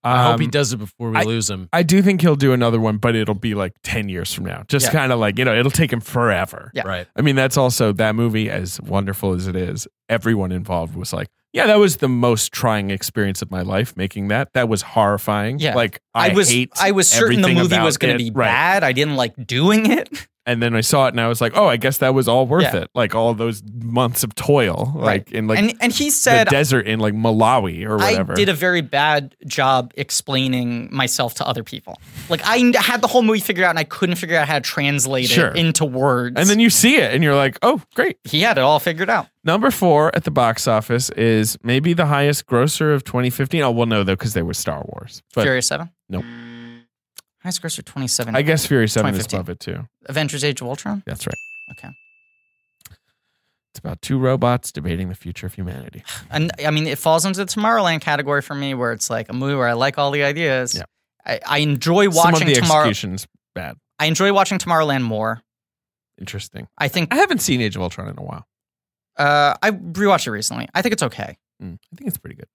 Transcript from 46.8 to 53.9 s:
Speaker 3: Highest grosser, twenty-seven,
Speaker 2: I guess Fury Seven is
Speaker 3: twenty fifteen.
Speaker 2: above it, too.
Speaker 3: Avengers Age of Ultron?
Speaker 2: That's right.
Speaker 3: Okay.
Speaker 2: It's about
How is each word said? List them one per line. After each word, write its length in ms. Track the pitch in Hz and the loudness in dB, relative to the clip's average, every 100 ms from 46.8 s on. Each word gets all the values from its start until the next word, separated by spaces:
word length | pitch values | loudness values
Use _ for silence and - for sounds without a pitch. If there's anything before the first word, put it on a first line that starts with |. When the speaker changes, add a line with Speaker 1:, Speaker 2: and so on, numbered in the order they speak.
| _ _ _ - _ _ 180 | _ _ _ -20 _ _ -8
Speaker 3:
Highest 140 | 180 | -8
grosser, 200 | 165 - | -8 -10
twenty-seven, 540 | - - 127 - 117 127 | -10 -8 -4 -4 0 0
Speaker 2:
I 60 | |
guess 240 | 147 156 - | 2 0 2
Fury 240 | 135 110 | 2 4
Seven 200 | 113 104 95 | 2 0 -2
is 0 | |
Speaker 3:
twenty 80 | |
fifteen. 160 | - 98 | -4 -6
Speaker 2:
above 100 | 90 | -6
it, 100 | 87 | -10
too. 260 | - 87 120 _ - | -10 -10 -12 _ -8
Speaker 3:
Avengers 360 | 143 147 143 | -4 -4 -2
Age 160 | 147 127 | -2 -4
of 60 | 123 | -8
Ultron? 340 | 143 202 202 - | -8 -6 -8 -8
Speaker 2:
That's 200 | - - | -10 -8
right. 100 | - - - - | -10 -14 -20 -20
Speaker 3:
Okay. 180 | - - - _ _ _ _ _ _ _ _ - - _ _ _ _ _ _ _ | -20 -20 -20 _ _ _ _ _ _ _ _ -20 -20 _ _ _ _ _ _ _
Speaker 2:
It's 80 | - | -14
about 220 | 156 | -12